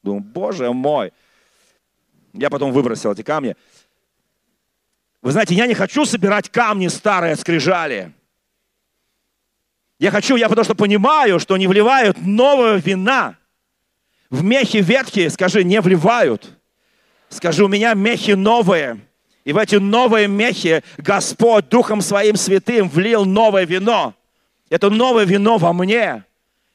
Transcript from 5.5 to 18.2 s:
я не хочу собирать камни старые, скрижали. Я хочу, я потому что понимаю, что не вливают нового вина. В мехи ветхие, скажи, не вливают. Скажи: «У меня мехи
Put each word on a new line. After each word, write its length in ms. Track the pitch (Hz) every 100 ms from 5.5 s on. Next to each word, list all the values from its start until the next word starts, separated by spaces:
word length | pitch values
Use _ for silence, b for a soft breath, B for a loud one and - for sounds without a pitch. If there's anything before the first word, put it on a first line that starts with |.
я 120 | 180 240
не 80 |
хочу 320 | 214 185 285 277
собирать 420 | 226 196 208 -
камни 400 | 233 226 202 180
старые, 480 | - 214 190 170 185
скрижали. 800 | - 165 143 175 156 107 87 _ _ _ _ _ _ _ _ _ _ _ _ _ _ _ _ _ _ -
Я 120 | 196
хочу, 260 | 202 - 247
я 120 | 226
потому 160 | 226
что 100 | 220
понимаю, 640 | 208 202 208 247 311 247 170
что 200 | - 190
не 80 | 190
вливают 500 | 202 220 269 214 -
нового 580 | 180 208 269 277 226 196
вина. 600 | 156 190 196 269 147 - _ _ _ _ _ _ _ _ -
В 120 | 131
мехи 360 | 190 269 240 220
ветхие, 500 | 175 262 - 202 160
скажи, 360 | - 185 185
не 180 | 175 214
вливают. 640 | 180 180 185 233 160 107 - _ _ _ _ _ _ _ _
Скажи: 340 | - 170 160
«У 60 | 202
меня 240 | 202 233
мехи 380 | 202 208 240